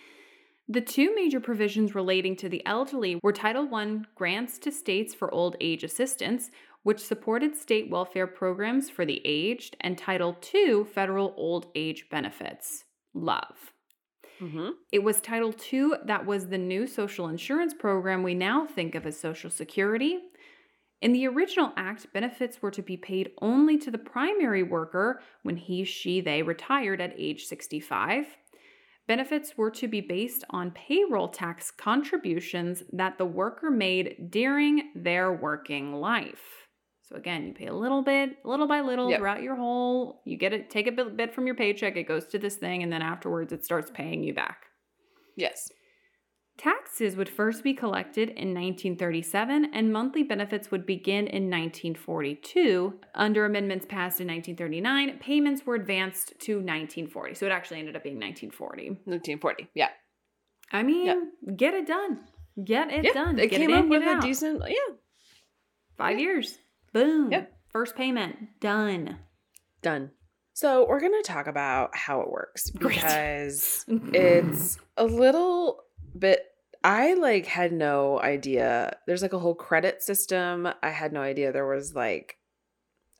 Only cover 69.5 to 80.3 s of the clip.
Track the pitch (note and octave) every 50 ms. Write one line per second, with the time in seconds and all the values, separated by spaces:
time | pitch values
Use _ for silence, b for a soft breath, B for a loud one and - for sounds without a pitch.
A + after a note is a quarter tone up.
69.5 | _ - _ _ _ _ - E3+ D#3 C#3+ C3+ C#3 - _ _ _ _ _ _ _
70.5 | - - D4+ C#4+ C4 B3+ B3 - B3 C#4+ D#4 F#4 G#4 A4 - - F3 D3 C#3+ D3
71.5 | D3 C#3+ C#3+ C#3 B2+ C3 B2+ - - - - - E3+ C#3 - - - - - -
72.5 | - - - - - - F3 E3+ - E3 - D#3+ D3+ D3+ D3+ D3 D3 C#3+ C#3+ C#3+
73.5 | C#3 C#3 - - - - - - A3+ A3+ - - - F3+ F#3 F3+ F3 F3 E3+ E3+
74.5 | D#3 D#3 D#3+ - - - - _ - - A3+ A3+ A3+ A#3 B3+ C4 C#4 E4 F4 F#4
75.5 | F4 F4 F4 D4 - - - _ _ - - - - F3+ G3 F#3+ F#3 - - -
76.5 | _ _ _ _ - - - F#3 G3+ A3 C4 D#4+ F#4 F#4 D#4+ C4 A3 G3 F3 -
77.5 | - F3+ F3+ F3 E3+ E3 D3+ D3 C#3+ C#3 C#3 C#3 C#3 - - C#3 C#3+ C#3 C3 C3+
78.5 | C3 B2 A#2+ A#2+ A#2+ A#2 A2 - - - - - F3 F3+ G3 F3+ F#3+ F3+ E3+ E3+
79.5 | E3+ E3+ - - E3+ D#3+ E3+ F#3+ - - - - G3 G3+ - -